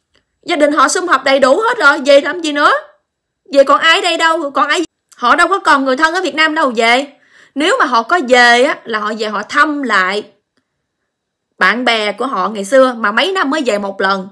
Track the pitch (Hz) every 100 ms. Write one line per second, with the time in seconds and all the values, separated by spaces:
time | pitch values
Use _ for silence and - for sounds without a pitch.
0 | _ _ _ _ - 330 294 302 277 381
1 | 359 - 277 269 254 320 453 453 285 302
2 | 269 285 285 349 320 285 311 554 - _
3 | _ _ _ _ _ 277 269 294 320 349
4 | 381 339 330 330 285 269 285 330 320 _
5 | _ - 240 294 339 392 339 285 269 254
6 | 320 349 359 285 320 311 285 226 226 247
7 | 285 - _ _ _ 277 330 508 294 233
8 | 233 359 240 247 240 240 285 - - 214
9 | 208 220 214 202 208 285 302 294 262 202
10 | 185 208 202 _ _ _ _ _ _ _
11 | _ _ _ _ _ - 185 220 247 220
12 | 208 196 - 196 185 214 196 262 262 233
13 | 208 226 330 381 302 311 233 208 202 196
14 | 196 196 185